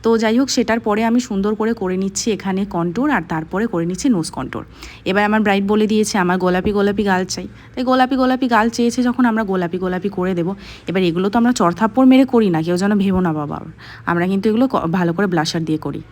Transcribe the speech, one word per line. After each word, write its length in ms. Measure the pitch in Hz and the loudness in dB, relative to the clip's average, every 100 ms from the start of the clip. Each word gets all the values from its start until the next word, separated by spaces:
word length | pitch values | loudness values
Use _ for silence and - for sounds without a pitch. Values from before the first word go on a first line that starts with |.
তো 140 | 226 226 | 2 2
যাই 220 | 220 233 | 2 2
হোক, 100 | 269 | 0
সেটার 300 | - 226 226 | 0 0 0
পরে 260 | 226 208 226 | 0 0 2
আমি 140 | 240 | 0
সুন্দর 360 | 247 196 202 214 | 0 -2 -2 0
করে 180 | 220 | -2
করে 240 | 233 185 185 | -2 -2 -2
নিচ্ছি 340 | 196 196 - | -4 -4 -4
এখানে 340 | 190 196 190 196 | -2 -2 -4 -2
কন্ট্যুর, 440 | 175 175 170 294 | -2 -2 0 0
আর 120 | 233 165 | 0 -2
তারপরে 380 | 160 156 180 226 | -6 -4 -4 -2
করে 180 | 175 170 | -2 -2
নিচ্ছি 240 | 180 277 | -2 0
নোজ 220 | 202 156 | 0 -2
কন্ট্যুর। 340 | - 127 - - - - - - | -6 -8 -10 -12 -18 -20 -10 -2
এবার 180 | 190 | 0
আমার 180 | 208 220 | 2 2
ব্রাইড 260 | 214 196 196 | 2 0 2
বলে 200 | 214 214 | 2 2
দিয়েছে 300 | 214 208 208 | 2 0 0
আমার 200 | 180 185 | 0 2
গোলাপি 340 | 180 180 185 | 2 0 0
গোলাপি 320 | 202 202 208 | 0 0 0
গাল 220 | 202 185 190 | 0 0 -2
চাই, 220 | - 185 - - - | -8 -10 -16 -14 -6
তাই 80 | |
গোলাপি 320 | 254 254 254 262 | 0 2 2 2
গোলাপি 320 | 254 254 262 | 2 2 2
গাল 220 | 226 226 | 2 2
চেয়েছে 340 | 226 240 233 | 2 0 2
যখন, 220 | 247 247 247 | 0 2 2
আমরা 180 | 220 | 2
গোলাপি 340 | 208 190 170 180 | 0 -2 -2 -2
গোলাপি 320 | 185 180 190 | -4 -2 -4
করে 260 | - 180 175 | -2 -2 0
দেবো। 200 | 165 196 - - - | -2 -4 -12 -14 -4
এবার 140 | 180 | 0
এগুলো 280 | 180 165 190 | 0 0 0
তো 80 | 240 | 2
আমরা 140 | 233 | 2
চড়থাপ্পড় 560 | 247 175 170 220 233 262 | 2 0 2 0 4 6
মেরে 180 | 262 262 | 6 6
করি 240 | 240 208 | 4 2
না, 120 | 160 | 0
কেউ 160 | 160 180 | 0 0
যেন 200 | 202 208 | 2 2
ভেবো 220 | 196 185 | 2 2
না 140 | 180 | 0
বাবা, 280 | 156 147 151 - - - - - | -2 -4 -8 -12 -18 -20 -10 -4
আমরা 220 | 170 180 | 0 0
কিন্তু 220 | 196 214 | 0 0
এগুলো 180 | 214 262 | 2 2
ক-, 200 | - 170 | 0 -2
ভালো 220 | 185 170 | 0 0
করে 140 | 170 202 | 0 0
ব্লাশার 380 | 175 156 170 160 | 0 -2 -2 -2
দিয়ে 120 | 156 | -4
করি। 240 | 147 143 - | -4 -10 -12